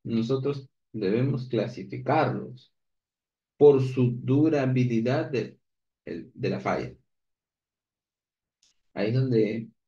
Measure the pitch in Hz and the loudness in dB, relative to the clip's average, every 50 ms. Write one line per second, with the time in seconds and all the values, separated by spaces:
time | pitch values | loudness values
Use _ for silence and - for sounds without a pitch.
0 | - 113 113 113 113 117 135 131 131 143 143 - - - _ _ _ _ - 107 | -8 -4 -2 -2 0 0 -2 -2 -2 -4 -4 -6 -8 -16 _ _ _ _ -8 -4
1 | 98 92 104 120 131 143 143 131 - - - 107 101 - - - 95 - - - | -2 0 0 0 0 0 -2 -4 -4 -4 -2 -2 -2 -2 -6 -10 -12 -12 -12 -8
2 | - - 143 160 143 - 101 95 - - - - - _ _ _ _ _ _ _ | -4 -2 0 0 0 0 -2 -4 -8 -10 -14 -20 -20 _ _ _ _ _ _ _
3 | _ _ _ _ _ _ _ _ _ _ _ - 147 147 139 131 127 - - 135 | _ _ _ _ _ _ _ _ _ _ _ 6 8 8 8 8 4 0 0 0
4 | 123 113 - - - 123 131 143 156 160 151 143 131 127 131 127 123 120 117 113 | 0 0 0 -2 -2 0 2 4 4 4 2 2 2 2 2 2 2 2 2 0
5 | 113 123 131 156 160 156 143 113 - - - _ _ _ _ _ _ _ _ _ | 0 0 0 0 -2 -2 -4 -4 -4 -6 -10 _ _ _ _ _ _ _ _ _
6 | _ 87 87 85 - - - - - 95 95 - - 101 87 65 - - - - | _ -12 -12 -12 -12 -14 -12 -6 -4 -4 -4 -4 -4 -4 -4 -4 -4 -8 -12 -18
7 | _ _ _ _ _ _ _ _ _ _ _ _ _ _ _ _ _ _ _ _ | _ _ _ _ _ _ _ _ _ _ _ _ _ _ _ _ _ _ _ _
8 | _ _ _ _ _ _ _ _ _ _ _ _ _ _ _ _ _ _ - - | _ _ _ _ _ _ _ _ _ _ _ _ _ _ _ _ _ _ -6 -4
9 | 101 110 120 127 131 131 120 113 107 101 113 113 113 - - _ _ | -2 0 0 0 0 2 2 2 2 2 0 -4 -8 -10 -14 _ _